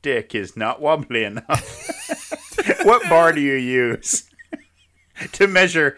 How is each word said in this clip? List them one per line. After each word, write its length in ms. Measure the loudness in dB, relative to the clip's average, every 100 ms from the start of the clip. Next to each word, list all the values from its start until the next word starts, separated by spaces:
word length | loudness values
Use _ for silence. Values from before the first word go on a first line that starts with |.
dick 340 | -2 -4 -4 -8
is 220 | -8 -6
not 240 | -4 -2
wobbly 420 | 0 -2 -2 -4
enough"? 680 | -4 -8 -4 -4 -4 -14 -12 -12
<laughs> 440 | -10 -10 -10 -14 -8 -6 -2 2
What 240 | 4 4 4
bar 220 | 4 4
do 60 | 2
you 140 | 0 0
use 760 | 0 0 0 -2 -4 -6 -6 _ -18 -18 _ _
<laughs> 540 | _ _ _ -16 -16
to 140 | 0 2
measure 500 | 4 4 2 0